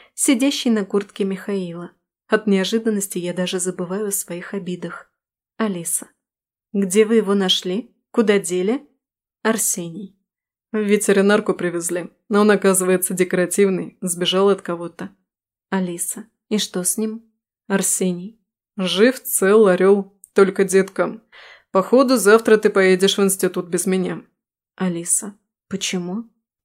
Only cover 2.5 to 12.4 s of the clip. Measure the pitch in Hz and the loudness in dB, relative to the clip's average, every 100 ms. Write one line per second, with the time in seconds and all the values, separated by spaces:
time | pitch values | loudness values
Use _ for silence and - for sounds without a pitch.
2.5 | 196 190 226 226 208 196 185 175 180 180 | 2 2 -2 0 -2 -4 -6 -6 -4 -4
3.5 | 185 180 180 175 196 208 202 - 175 185 | -4 -4 -6 -6 -6 -6 -6 -8 -12 -10
4.5 | 202 180 175 175 - - _ _ _ _ | -10 -8 -10 -10 -14 -20 _ _ _ _
5.5 | - 214 175 165 - - _ _ _ _ | -6 -4 -4 -6 -8 -8 _ _ _ _
6.5 | _ _ 196 196 196 214 233 196 202 190 | _ _ -2 0 2 4 2 2 0 2
7.5 | - 185 190 254 _ _ - 214 202 196 | 0 -2 -6 -6 _ _ 0 2 2 2
8.5 | 180 190 269 - _ _ _ _ _ 214 | -2 -2 -2 -6 _ _ _ _ _ -2
9.5 | 220 - - 170 165 190 _ _ _ _ | 0 -2 -4 -8 -12 -16 _ _ _ _
10.5 | _ _ 214 208 208 - 196 196 208 214 | _ _ -4 2 2 4 4 4 4 2
11.5 | 175 180 170 170 175 175 _ - 208 | -2 -2 -4 -4 -6 -8 _ -2 4